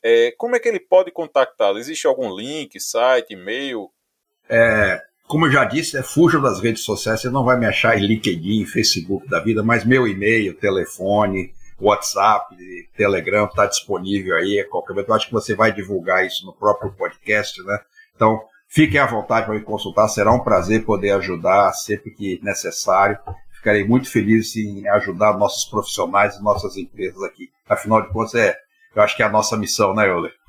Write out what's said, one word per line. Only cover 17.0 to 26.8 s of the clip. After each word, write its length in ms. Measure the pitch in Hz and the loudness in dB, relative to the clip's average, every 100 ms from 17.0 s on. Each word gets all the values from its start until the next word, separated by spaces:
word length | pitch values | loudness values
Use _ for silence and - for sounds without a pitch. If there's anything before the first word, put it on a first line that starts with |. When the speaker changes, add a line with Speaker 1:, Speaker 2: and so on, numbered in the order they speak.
| 87 - - 107 101 - | -8 -8 -4 -2 -2 -10
Speaker 2:
né? 160 | 92 101 _ _ _ | -8 -8 _ _ _
Então, 300 | _ 110 110 - _ _ | _ 2 2 -4 _ _
fiquem 320 | - 156 143 | 2 4 4
à 60 | 139 | 0
vontade 400 | 113 - 117 107 | -2 -2 -2 0
pra 100 | 107 | -6
me 80 | |
consultar, 460 | 107 104 98 95 107 | -6 -8 -2 2 2
será 240 | - 104 | 4 2
um 100 | 123 | 4
prazer 400 | 135 101 87 110 | 4 2 2 0
poder 280 | 110 101 101 | 2 0 2
ajudar 600 | 98 95 87 87 98 98 | 0 -2 -4 2 4 4
sempre 380 | 90 - 104 - | 0 -6 -6 -8
que 280 | - 101 90 | -10 -8 -6
necessário. 720 | 101 98 90 - - 95 98 104 - - - - | -6 -6 -6 -6 0 2 2 0 -10 -16 -16 -6
Ficarei 300 | 110 104 101 | 0 0 4
muito 260 | 123 131 | 0 2
feliz 420 | 117 101 110 107 110 | -2 2 2 2 -6
em 280 | 107 98 101 | -6 -6 0
ajudar 480 | 104 101 87 104 98 | 0 0 0 0 2
nossos 260 | 101 - - | 0 -2 -4
profissionais 680 | 107 - - 87 98 101 98 | -4 -6 -6 0 2 0 0
e 80 | |
nossas 320 | 101 - - | 0 0 -2
empresas 480 | 98 | -10